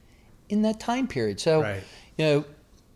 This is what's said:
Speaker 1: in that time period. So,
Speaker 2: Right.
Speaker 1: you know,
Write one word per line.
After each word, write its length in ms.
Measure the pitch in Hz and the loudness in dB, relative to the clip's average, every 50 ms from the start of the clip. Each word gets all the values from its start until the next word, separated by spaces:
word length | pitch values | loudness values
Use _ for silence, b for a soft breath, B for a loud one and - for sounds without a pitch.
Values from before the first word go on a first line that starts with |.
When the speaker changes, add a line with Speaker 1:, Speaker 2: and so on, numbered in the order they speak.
| b b b b b b b - _ - | b b b b b b b -20 _ -4
Speaker 1:
in 120 | 208 208 | -2 0
that 180 | 214 214 220 220 | 0 0 0 -2
time 280 | - - 233 254 269 - | -4 -4 -4 -2 -2 -4
period. 320 | - 131 113 107 101 - | -2 -2 -2 -2 -2 -2
So, 220 | - 170 160 156 147 | 0 2 4 4 2
Speaker 2:
Right. 180 | 104 101 98 92 B B B B B - | 0 -2 -6 -8 B B B B B -6
Speaker 1:
you 100 | - 156 | -2 2
know, 200 | 156 147 160 151 - - - - _ - - _ _ - | 2 2 2 0 -2 -8 -20 -20 _ -20 -20 _ _ -20